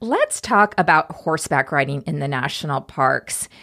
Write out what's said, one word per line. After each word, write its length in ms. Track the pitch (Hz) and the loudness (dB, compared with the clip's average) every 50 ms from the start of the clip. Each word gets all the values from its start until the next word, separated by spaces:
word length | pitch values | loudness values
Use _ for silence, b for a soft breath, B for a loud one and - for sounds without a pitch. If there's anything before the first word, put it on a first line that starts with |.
Let's 400 | 220 233 285 453 605 605 - - | -4 -2 0 0 0 0 -2 -6
talk 340 | - - 233 202 214 208 - | -2 2 4 4 4 4 2
about 340 | - 165 165 160 156 - - | 0 4 4 4 4 2 0
horseback 600 | - - - 165 160 156 - - 156 135 - - | -6 -8 -4 -2 -2 -2 -2 0 0 0 0 0
riding 300 | 160 143 139 139 143 139 | 0 0 0 0 -2 -6
in 160 | - 165 151 147 | -6 -6 -6 -4
the 100 | 139 139 | -4 -4
national 540 | 139 127 127 135 - - - 151 139 135 | -4 -4 -4 -4 -6 -6 -6 -4 -4 -4
parks. 640 | - - - 147 135 131 135 123 - - - - - b b b | -6 -6 -2 2 2 2 2 0 -4 -6 -8 -8 -8 b b b